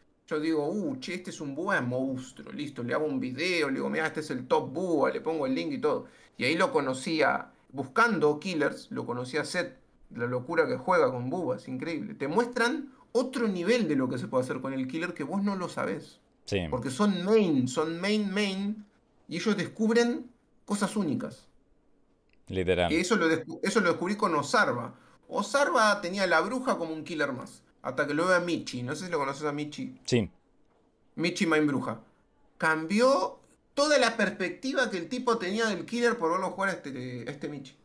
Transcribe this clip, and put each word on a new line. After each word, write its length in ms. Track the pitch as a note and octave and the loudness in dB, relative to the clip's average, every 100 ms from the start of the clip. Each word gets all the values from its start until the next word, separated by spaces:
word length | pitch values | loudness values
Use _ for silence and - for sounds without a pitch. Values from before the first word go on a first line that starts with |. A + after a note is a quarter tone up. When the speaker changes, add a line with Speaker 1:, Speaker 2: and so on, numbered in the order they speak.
| _ _ _ | _ _ _
Speaker 1:
Yo 100 | D#3 | -2
digo, 300 | D#3 D#3+ D3 | 0 0 0
"Uh, 280 | G#3 E3+ B2+ | -2 -4 -6
che, 140 | - | -6
este 160 | F3+ F#3+ | -8 -8
es 100 | - | -10
un 140 | D3 | -8
Búho 260 | C3+ F#3+ F3+ | -6 -2 0
monstruo", 680 | B2 B2 C3 B2+ - - - | 0 -2 -2 -4 -10 -16 -14
listo, 300 | - C#3+ B2+ | -8 -8 -6
le 120 | A#2+ | -2
hago 100 | C3+ D3+ | 0 0
un 120 | C3+ | -2
video, 480 | B2+ B2+ F3 F3 C#3+ | -4 -2 0 2 0
le 60 | C3+ | 0
digo, 120 | C#3 | -2
"Mirá, 160 | D3+ D#3 | 0 -2
este 120 | D#3 | -4
es 100 | D3+ | -6
el 160 | B2+ B2 | -8 2
top 260 | D#3+ C#3 | 2 2
Búho", 360 | C#3 F#3 D#3 C3 | -4 0 2 2
le 120 | D#3 | 0
pongo 260 | D#3 D#3+ C3+ | -4 -2 0
el 80 | |
link 180 | C3+ E3 | -2 -2
y 60 | C3 | 0
todo. 280 | D3+ B2+ - - - - | 0 0 -4 -20 -20 -2
Y 80 | |
ahí 120 | B2 E3 | 0 2
lo 140 | F#3 | 2
conocía, 760 | D#3 C3+ C3 - D#3+ C3 C#3 - _ _ | 2 0 -2 -2 2 2 2 -4 _ _
buscando 680 | C3+ C3 - A#3 F#3 D3 D3 | -10 -2 4 4 6 2 2
Killers, 520 | F#3+ D#3+ C#3 - - | -2 0 -2 -2 -10
lo 140 | - A#2+ | -8 -6
conocí 320 | A#2+ B2+ D3 | -6 -4 -4
a 60 | |
Seth, 320 | D3 F3+ - - _ _ - | -2 -4 -4 -8 _ _ -16
la 120 | A2+ A#2+ | -6 -4
locura 420 | B2 B2+ E3 C#3+ | -4 -2 0 2
que 80 | B2+ | 0
juega 340 | - F3+ C3+ | 2 4 4
con 200 | B2+ B2 | 2 -4
Búho, 240 | F3 D#3 | -4 -2
es 120 | B2+ - | -4 -6
increíble. 460 | B2+ D3+ D#3 - | -6 -6 -6 -8
Te 140 | - C#3 | -6 0
muestran 640 | F3 B3 B3 A#3 D4+ - - _ | 0 0 0 0 0 -6 -16 _
otro 360 | A#3+ C4 C4 A3 | 0 0 0 -2
nivel 400 | F#3 E3+ B3 F3 | 0 2 2 4
de 80 | C#3 | 2
lo 120 | B2+ | 0
que 100 | C3 | -2
se 100 | - | 0
puede 160 | C3 | 0
hacer 160 | B2+ B2+ | 0 -4
con 120 | C3+ | -4
el 140 | C3+ C3 | -4 -4
Killer 280 | D#3+ F3 | -4 -6
que 100 | E3+ | -6
vos 180 | C#3 F#3+ | -4 -2
no 140 | G3+ F#3+ | 0 -2
lo 120 | E3+ | -4
sabés. 520 | - C3+ F#3+ - - _ _ | -4 -4 -4 -8 -20 _ _
Speaker 2:
Sí. 160 | - G2+ E2+ | -4 -2 0
Speaker 1:
Porque 200 | A#2+ B2+ | -2 -4
son 340 | B2+ G#3 F3+ | 2 2 2
main, 420 | F#3 A3 F#3+ C#3 A#2+ | 4 4 6 2 2
son 340 | - D#3+ E3 | 0 -2 -2
main, 300 | F#3+ G#3+ G3+ | 0 0 0
main, 540 | F#3+ G#3 F#3+ G3+ G#3+ - _ _ _ - | 0 0 0 -4 -6 -12 _ _ _ -8
y 80 | D#3+ | -4
ellos 200 | G#3+ G#3 | 0 0
descubren 760 | - - A3 A#3 A#3+ C4+ - _ _ _ | -2 0 4 4 4 2 -6 _ _ _
cosas 320 | - G3+ G3 G#3+ | -6 -2 0 0
únicas. 520 | F3 A#2 G#2+ A#2 _ _ _ _ _ _ _ _ _ _ _ | 0 -2 -6 -12 _ _ _ _ _ _ _ _ _ _ _
Speaker 2:
Literal. 400 | F#2 F2 F2+ F2 | -2 2 4 4
Speaker 1:
Que 120 | E3 | 2
eso 140 | F#3 G#3+ | 2 2
lo 120 | D#3+ | 4
descu-, 320 | D#3+ - - | 2 -2 -4
eso 180 | G3 A3+ | 0 2
lo 100 | F3+ | 2
descubrí 260 | D#3+ F3 G#3 | 0 -2 0
con 180 | G#3 | 0
Osarba. 600 | D3+ C3+ A3 F3 A#2+ A#2 - _ _ _ | 0 2 2 2 0 -6 -14 _ _ _
Osarba 720 | F3+ G#3 C#4 C#4+ D#4 G#3+ G3+ | -4 0 2 4 6 4 4
tenía 260 | E3+ G3 F#3+ | -2 -2 4
la 140 | D#3+ | 4
bruja 360 | F3+ B3+ B3+ G3 | 2 -2 -2 -2
como 160 | E3 | -2
un 120 | D#3 | -6
killer 280 | - D#3+ C#3+ | -6 -2 -2
más. 300 | B2 - - _ _ | -2 -10 -16 _ _
Hasta 220 | C3+ B2+ C#3+ | -6 -2 0
que 80 | |
lo 120 | D3 F3+ | 2 4
veo 80 | |
a 60 | F3+ | 4
Michi. 420 | F3 D#3+ - B2+ | 2 -2 -4 -6
No 140 | B2 D3+ | -6 -6
sé 100 | F#3 | -4
si 60 | |
lo 60 | E3 | -2
conoces 260 | C3+ C#3+ | -2 -2
a 80 | D3+ | -4
Michi. 440 | C#3+ D3 - C3 - - | -4 -6 -8 -10 -10 0
Speaker 2:
Sí. 220 | B2 F#2 - _ _ _ _ _ _ _ | 0 0 -8 _ _ _ _ _ _ _
Speaker 1:
Michi 320 | - E3+ F3 F3 | -4 -4 0 2
Main 220 | D#3 D3+ | 4 4
Bruja. 320 | C3 - A2 - _ _ _ _ _ | 0 -4 -8 -14 _ _ _ _ _
Cambió 800 | E3 D#3+ D#3+ G3+ B3+ D4 F#4 - _ _ _ | 0 0 0 4 4 4 0 -6 _ _ _
toda 220 | - D4+ C#4+ | 0 4 6
la 180 | A#3 A3 | 4 2
perspectiva 760 | G3 - F3+ F3 C4 C#4 A#3+ | 0 0 -4 -4 -4 0 0
que 80 | F#3+ | -2
el 100 | E3 | -6
tipo 300 | B3+ A#3+ A3+ | -4 0 0
tenía 280 | F3+ G#3 A3+ | 0 0 0
del 200 | F#3 D3 | -2 -4
killer 320 | A#3 A#3+ A#3 | 0 2 2
por 140 | E3 | 0
verlo 180 | F3+ F#3 | 0 -2
jugar 200 | - G3 | -2 -2
a 20 | |
este, 520 | F3 C#3+ C3 B2+ B2 A#2 | -2 -8 -10 -8 -8 -10
a 20 | |
este 180 | D3 D3 | -10 -10
Michi. 280 | D3 - _ | -10 -14 _